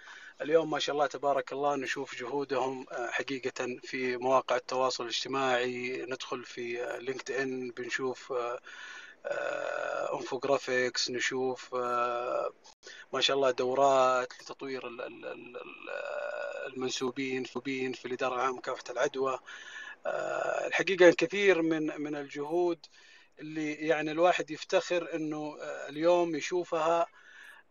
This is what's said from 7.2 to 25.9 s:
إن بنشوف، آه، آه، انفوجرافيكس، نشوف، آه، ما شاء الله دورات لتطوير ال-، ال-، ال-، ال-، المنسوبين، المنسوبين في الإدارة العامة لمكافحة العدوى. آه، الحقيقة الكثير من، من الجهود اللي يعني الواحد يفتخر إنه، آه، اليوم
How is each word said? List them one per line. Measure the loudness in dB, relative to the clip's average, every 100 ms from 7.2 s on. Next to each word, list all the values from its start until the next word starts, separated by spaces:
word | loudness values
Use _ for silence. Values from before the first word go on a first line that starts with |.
| -4
إن | -2 -2 -2 -6
بنشوف، | -6 -6 -2 -2 -4 -4
آه، | -2 -2 -4 -8 -16 -14 -14 -16 -12 -4
آه، | -2 -2 -2 -2 -2 -2 -2 -2 -2
انفوجرافيكس، | -4 -2 2 2 2 2 2 0 -2
نشوف، | -2 -2 0 -2 -2 -4 -4
آه، | -2 0 0 0 -2 -2 -2 -6 -16 -20 -18 -18 -6
ما | 0
شاء | 2 4
الله | 4
دورات | 4 2 6 6 8 6 4 0 -6
لتطوير | -14 -10 -6 -6 -6
ال-، | -8
ال-، | -8 -8 -10
ال-، | -10 -12 -12
ال-، | -12 -12 -8 -6 -4 -4 -4 -4 -6 -6 -8
المنسوبين، | -4 -4 -2 -4 -2 -4 -2
المنسوبين | -4 -6 -4 -2 -2
في | -4 -6
الإدارة | -2 -2 0
العامة | 0
لمكافحة | -2 -4 -6 -6
العدوى. | 0 0 2 0 -2 -8 -16 -14 -14 -14 -8 -4
آه، | -4 -2 -2 0 0 0
الحقيقة | 0 0 10 10
الكثير | 10 4 4 6 6
من، | 4 2 0 -4
من | -4 -6
الجهود | -6 -6 -2 2 2 0 -6 -20 -20 -20 -20 -14
اللي | -8 -4 -4
يعني | -2 0 2 2
الواحد | 4 6 4 0
يفتخر | -8 0 2 2 0 0 -4
إنه، | -4 -4 -6 -8
آه، | -8 -8
اليوم | -8